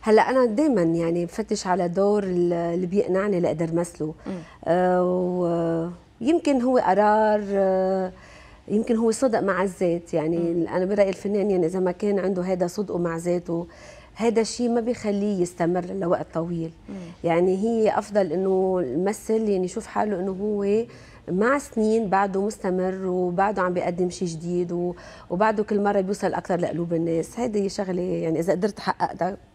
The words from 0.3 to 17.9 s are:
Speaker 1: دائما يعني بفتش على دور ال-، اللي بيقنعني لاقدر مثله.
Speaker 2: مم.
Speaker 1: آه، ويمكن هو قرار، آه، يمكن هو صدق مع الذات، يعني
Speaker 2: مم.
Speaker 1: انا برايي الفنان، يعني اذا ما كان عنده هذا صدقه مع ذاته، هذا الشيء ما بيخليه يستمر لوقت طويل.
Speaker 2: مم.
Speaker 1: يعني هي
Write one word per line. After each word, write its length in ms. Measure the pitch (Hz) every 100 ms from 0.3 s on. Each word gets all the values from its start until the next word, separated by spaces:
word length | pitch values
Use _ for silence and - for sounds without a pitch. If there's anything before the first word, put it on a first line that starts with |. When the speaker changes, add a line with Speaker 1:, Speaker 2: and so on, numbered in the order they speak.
| 262 247
Speaker 1:
دائما 360 | 214 311 226
يعني 440 | 170 165 170 170 170
بفتش 420 | - 208 208 190
على 200 | 185 175
دور 360 | 180 202 208
ال-، 300 | 196 180 175
اللي 340 | 175 170 170 180
بيقنعني 520 | 196 - 185 208 185
لاقدر 340 | 170 156 165
مثله. 400 | 165 170 - 156 160 -
Speaker 2:
مم. 60 | 190 160 - -
Speaker 1:
آه، 380 | 170 180 180 180 180 180 180 175 170 165 165 170 175 - -
ويمكن 400 | 226 330 294 269
هو 160 | 240 254
قرار، 680 | - 185 208 214 214 214 202
آه، 640 | 196 190 185 190 190 185 185 - - - - -
يمكن 280 | 208 226 226
هو 160 | 233
صدق 280 | 220 269 214
مع 240 | 196 180
الذات، 500 | 196 175 180 170 170
يعني 240 | 165 156 170
Speaker 2:
مم. 300 | 170 170 165
Speaker 1:
انا 180 | 170 185
برايي 240 | 208 196
الفنان، 420 | 180 202 208 208
يعني 140 | 185 160
اذا 140 | 185
ما 120 | 185
كان 280 | 180 208 202
عنده 220 | 180 190
هذا 240 | 180 185 175
صدقه 300 | 170 202 180
مع 200 | 175 165
ذاته، 500 | 170 175 175 170 170 - - - - -
هذا 260 | 226 220
الشيء 280 | 214 - 247
ما 120 | 233
بيخليه 600 | 226 233 214 202 202 202
يستمر 440 | 175 - 165 180 175
لوقت 420 | 190 175 175 -
طويل. 380 | 165 165 175 160 160 -
Speaker 2:
مم. 60 | 196 175 175
Speaker 1:
يعني 340 | 170 165 180 190
هي 420 | 220 226 214